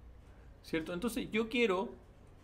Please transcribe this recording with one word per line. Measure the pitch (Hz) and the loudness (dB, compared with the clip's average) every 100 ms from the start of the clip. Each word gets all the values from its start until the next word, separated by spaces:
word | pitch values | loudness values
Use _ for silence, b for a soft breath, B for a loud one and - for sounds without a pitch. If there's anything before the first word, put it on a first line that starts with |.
| - - b b b - | -20 -20 b b b -20
¿cierto? | - 160 160 | -4 -2 -2
Entonces | 180 233 247 170 | -2 -2 -2 0
yo | 214 226 | 0 2
quiero, | 240 226 180 233 - - - - - | 4 4 4 0 -6 -18 -20 -20 -20